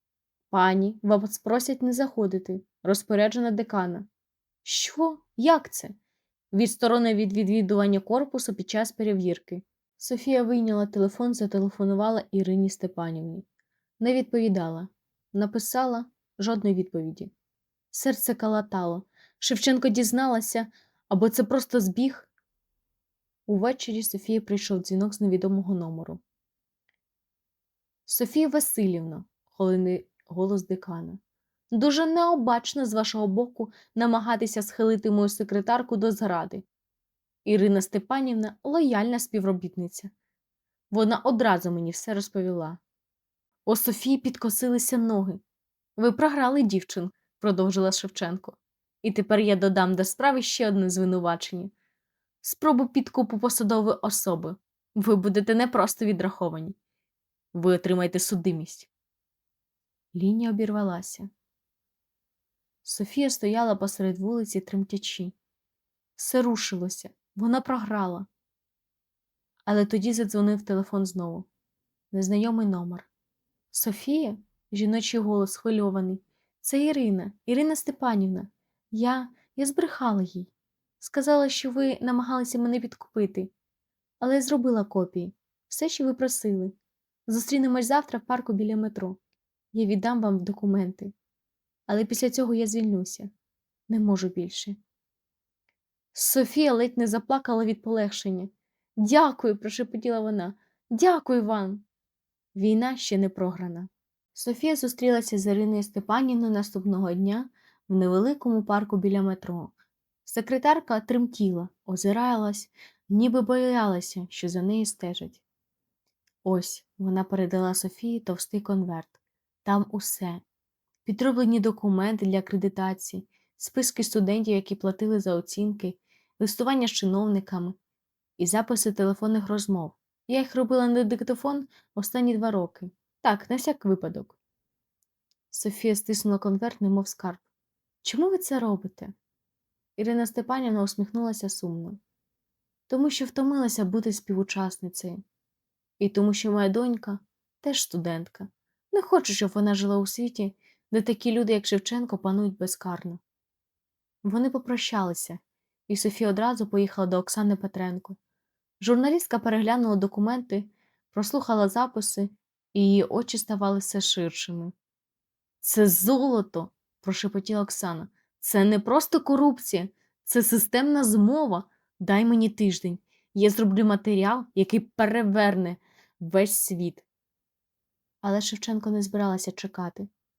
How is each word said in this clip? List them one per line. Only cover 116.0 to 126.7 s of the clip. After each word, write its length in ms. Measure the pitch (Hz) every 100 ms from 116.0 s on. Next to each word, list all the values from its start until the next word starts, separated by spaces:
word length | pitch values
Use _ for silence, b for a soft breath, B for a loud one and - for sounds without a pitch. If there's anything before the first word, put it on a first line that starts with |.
| _ _ _ _
Ось, 420 | 190 185 - - _ -
вона 260 | 190 185
передала 500 | 190 190 180 185 185
Софії 460 | 185 190 - 233 233
товстий 400 | 208 180 - 208
конверт. 600 | 208 196 180 165 - _ _ _ _ _
Там 240 | - 202 202
усе. 500 | 208 - - 180 175 - _ _ _ _ _
Підроблені 560 | - 208 262 247 233 233
документи 640 | 220 214 208 190 202 214 190
для 120 | 190
акредитації, 920 | 190 196 196 196 190 185 - 190 - _ _ _
списки 460 | - - 254 -
студентів, 520 | 220 226 190 214 214
які 200 | 196 196
платили 460 | 196 196 190 214 214
за 140 | 190
оцінки, 640 | 175 175 - 208 208 180 - _ _ _ _
листування 480 | 208 - 247